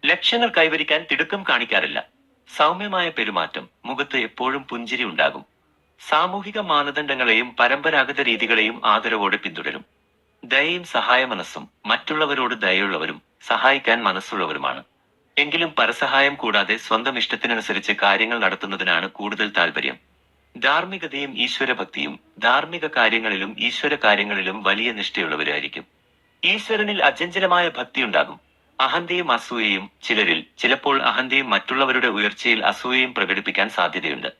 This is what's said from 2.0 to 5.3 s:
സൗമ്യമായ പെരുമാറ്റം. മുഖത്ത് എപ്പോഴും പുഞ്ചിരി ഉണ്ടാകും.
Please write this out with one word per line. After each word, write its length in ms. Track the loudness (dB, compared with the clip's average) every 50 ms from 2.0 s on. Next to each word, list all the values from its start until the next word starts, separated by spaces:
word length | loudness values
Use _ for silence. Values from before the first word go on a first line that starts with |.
| -6 _ _ _ _ _ _ _ _ -18 2
സൗമ്യമായ 540 | 4 4 4 4 2 -4 -2 -2 0 0 0
പെരുമാറ്റം. 600 | -2 -2 -2 0 0 -2 -2 -2 -4 -10 -12 -12 _ _ _
മുഖത്ത് 320 | -10 -6 -6 -6 -4 -2 -4
എപ്പോഴും 460 | -4 -4 -4 -4 -2 -2 -2 -2 -6
പുഞ്ചിരി 400 | -8 -10 -10 -8 -6 -4 -4 -4
ഉണ്ടാകും. 420 | -4 0 0 0 0